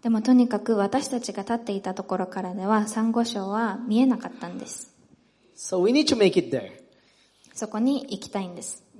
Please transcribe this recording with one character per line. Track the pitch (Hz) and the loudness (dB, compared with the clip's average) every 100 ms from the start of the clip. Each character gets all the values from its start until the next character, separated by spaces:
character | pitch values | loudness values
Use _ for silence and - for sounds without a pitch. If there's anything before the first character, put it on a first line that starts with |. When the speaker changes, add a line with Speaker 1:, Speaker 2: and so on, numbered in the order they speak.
Speaker 1:
で | 240 | 2
も | 226 | 0
と | 220 | 6
に | 254 247 | 6 6
か | 214 | 2
く | - 220 | 0 0
私 | 196 254 285 | 2 0 -2
た | 247 | -6
ち | 233 | -6
が | 202 | -8
立 | 196 | -4
っ | 233 | -6
て | 233 | -4
い | 196 | -6
た | 190 | -6
と | 185 | -8
こ | 185 185 | -4 -4
ろ | 185 | -4
か | 185 | -6
ら | 190 | -8
で | 185 | -6
は、 | 190 214 214 | 0 2 2
サ | 220 | 0
ン | 226 | 0
ゴ | 233 | 2
礁 | 233 214 196 | 0 -2 -4
は | 208 233 196 240 | -2 -2 -4 0
見 | 214 | 4
え | 262 | 4
な | 220 | 2
か | - | -4
っ | |
た | - 175 | -12 -12
ん | 180 | -12
で | - | -12
す。 | - - _ _ _ _ _ _ - | -14 -18 _ _ _ _ _ _ -16
Speaker 2:
So | - 185 | -6 2
we | 185 | 4
need | 262 311 | 4 4
to | 247 | 4
make | 196 190 | 6 4
it | 139 | 0
there. | 131 95 - - _ _ _ _ _ _ | -4 -6 -16 -20 _ _ _ _ _ _
Speaker 1:
そ | - 214 | -10 -8
こ | 214 | 0
に | 247 285 | 0 0
行 | 277 190 | -4 -10
き | - | -8
た | 202 | -6
い | 185 | -6
ん | |
で | 175 | -10
す。 | - - _ - | -14 -14 _ -20